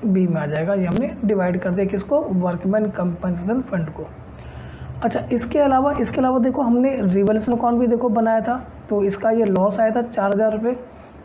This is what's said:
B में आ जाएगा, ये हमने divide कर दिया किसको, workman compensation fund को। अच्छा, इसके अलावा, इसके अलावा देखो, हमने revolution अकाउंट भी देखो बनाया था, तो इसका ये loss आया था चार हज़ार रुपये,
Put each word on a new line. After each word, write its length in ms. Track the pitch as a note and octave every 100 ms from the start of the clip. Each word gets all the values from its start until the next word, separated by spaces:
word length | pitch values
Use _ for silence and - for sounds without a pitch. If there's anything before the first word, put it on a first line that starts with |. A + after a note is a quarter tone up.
B 220 | A3+ F#3+ F3+
में 140 | D#3+
आ 60 | D3
जाएगा, 280 | D3+ E3
ये 120 | G3+ F3+
हमने 300 | A3 C4+ -
divide 360 | G3+ F#3 F3+ F3+
कर 100 | F#3
दिया 160 | F3 F#3+
किसको, 340 | G3+ - D4
workman 720 | D#4+ F#3 F3+ F3 F#3+ G#3+ G#3+
compensation 680 | G3+ F3+ E3 F3+ F3 F3+ B3
fund 300 | B3+ F3+ D#3
को। 160 | - D3+ - - - - - - - - -
अच्छा, 180 | A3+ - -
इसके 260 | A#3+ - D4+
अलावा, 360 | C#4+ C4 C#4+ D4
इसके 180 | A#3 -
अलावा 200 | B3+ B3+
देखो, 240 | B3+ C4
हमने 340 | B3 A#3+ C4 C4+
revolution 560 | G3 F#3+ G3+ G#3+ G#3+
अकाउंट 280 | A#3+ A#3+ A#3
भी 60 | A#3+
देखो 220 | A#3 B3
बनाया 320 | A3 A3+ A3+
था, 280 | A#3+ B3+ - - -
तो 160 | G#3
इसका 260 | G3 G3 A3+
ये 140 | A3+
loss 360 | G#3+ F#3 G3 G3
आया 100 | A3 A#3
था 60 |
चार 280 | A#3 - G3
हज़ार 180 | G3 A3
रुपये, 240 | G#3+ A3+ B3+ - - - -